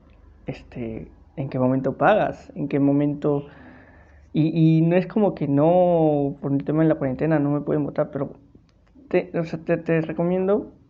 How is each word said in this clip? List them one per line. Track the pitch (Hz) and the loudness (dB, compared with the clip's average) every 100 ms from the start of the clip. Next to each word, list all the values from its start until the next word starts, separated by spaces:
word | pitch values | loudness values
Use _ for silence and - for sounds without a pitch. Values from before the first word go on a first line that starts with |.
| - - - - - | -20 -20 -20 -20 -14
este, | - - 135 113 110 - - - - | -14 -14 -12 -10 -10 -14 -20 -18 -10
¿en | 135 | -6
qué | 131 | 0
momento | 127 135 135 127 | 2 2 -2 2
pagas? | 160 208 143 143 - - | 2 4 0 -6 -14 -10
¿En | 147 | -4
qué | 147 | 0
momento? | 139 143 147 143 151 143 143 - - - - - - - - | 2 2 0 -2 -2 -2 -6 -18 -20 -20 -20 -20 -20 -20 -6
Y, | - 156 165 160 160 | 0 0 4 4 4
y | |
no | 165 180 | 4 2
es | 180 | 0
como | 226 196 - | 0 0 0
que | 147 | -2
no, | 139 156 180 180 170 156 147 139 139 | 2 4 4 4 4 2 2 -2 -4
por | 143 | -4
el | 139 | -2
tema | 143 151 | -2 0
de | 160 | 2
la | 156 | 2
cuarentena, | 139 127 151 160 | -2 -2 0 0
no | 143 | 0
me | 147 | -2
pueden | 147 151 | -2 -2
votar, | 143 - 151 | -2 -4 -4
pero | 135 139 - - - _ _ _ - - | -6 -8 -12 -20 -20 _ _ _ -20 -4
te, | 175 170 170 | -2 -2 -4
o | |
sea, | 165 160 | -6 -6
te, | 160 170 | -4 -2
te | 165 165 | 0 -2
recomiendo | 160 160 170 185 185 214 320 - _ | -2 -4 -2 0 0 0 -2 -14 _